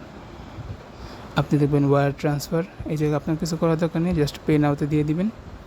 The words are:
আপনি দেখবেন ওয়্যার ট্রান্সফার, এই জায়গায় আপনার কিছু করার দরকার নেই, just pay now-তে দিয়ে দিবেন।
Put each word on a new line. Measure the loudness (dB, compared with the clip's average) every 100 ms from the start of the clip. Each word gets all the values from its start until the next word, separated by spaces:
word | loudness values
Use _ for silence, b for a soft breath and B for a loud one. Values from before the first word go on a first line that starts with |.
| -10 -16 -16 -16 -14 -12 -12 -12 -14 -16 B B B -2
আপনি | 2 4
দেখবেন | 4 4 4
ওয়্যার | 4 4 0
ট্রান্সফার, | -2 -2 -2 -2 -2 -6 -4
এই | 0
জায়গায় | 0 0
আপনার | 0 -2
কিছু | -2 0
করার | 2 2
দরকার | 0 0
নেই, | 0 2
just | 0 -2 2
pay | 4
now-তে | 4 2 2
দিয়ে | 2
দিবেন। | 2 0 0 -4 -14 -16